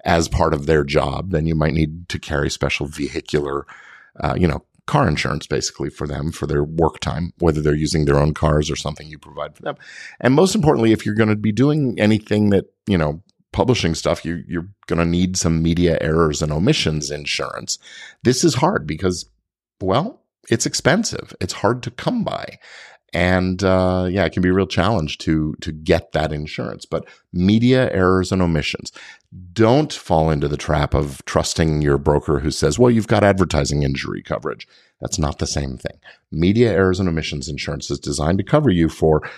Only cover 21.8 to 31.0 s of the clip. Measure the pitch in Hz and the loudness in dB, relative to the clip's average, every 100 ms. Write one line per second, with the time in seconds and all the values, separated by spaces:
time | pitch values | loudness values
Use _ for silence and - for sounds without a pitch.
21.8 | 120 - - 240 - 50 - - - - | -6 -8 -4 -2 -2 -6 -10 -16 -20 -20
22.8 | - - _ 78 90 92 92 92 95 92 | -20 -20 _ -2 2 2 0 0 2 2
23.8 | 92 92 92 95 82 - 90 92 95 - | 2 0 0 0 0 0 2 2 0 0
24.8 | 90 113 76 - - 80 78 - - 78 | 0 0 -2 -4 -2 0 0 -4 -10 -6
25.8 | 78 85 - 76 76 76 78 - 117 - | 0 0 0 -4 -4 -4 -8 -8 -10 -10
26.8 | - 80 - - _ 90 92 113 123 127 | -8 -8 -8 -16 _ 0 4 4 4 4
27.8 | 127 92 90 95 90 95 87 78 - - | 2 2 2 2 2 2 2 0 -2 -6
28.8 | - - - - _ 92 90 87 110 135 | -10 -18 -20 -20 _ -20 -8 2 4 4
29.8 | 151 - - 82 80 76 73 73 - 76 | 2 -4 0 2 2 2 0 -2 -2 0
30.8 | 71 71 | 2 0